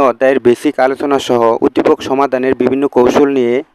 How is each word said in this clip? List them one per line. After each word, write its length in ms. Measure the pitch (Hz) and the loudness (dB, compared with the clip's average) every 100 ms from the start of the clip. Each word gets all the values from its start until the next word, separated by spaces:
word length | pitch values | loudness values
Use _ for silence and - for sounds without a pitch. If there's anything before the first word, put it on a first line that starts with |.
| 135 | 0
অধ্যায়ের 300 | 117 135 135 | 0 0 2
বেসিক 340 | 120 117 151 135 | 2 0 0 0
আলোচনা 380 | 131 135 147 135 | -2 -2 -2 -2
সহ 240 | - 120 113 117 | 0 0 2 0
উদ্দীপক 360 | - - 147 151 | -2 0 0 0
সমাধানের 520 | - 135 139 127 131 | -2 -2 -2 -2 -2
বিভিন্ন 300 | 131 127 135 143 | -2 -2 -2 0
কৌশল 400 | 127 123 - 143 | 2 2 2 0
নিয়ে 220 | 135 120 127 - | 0 -2 -2 -6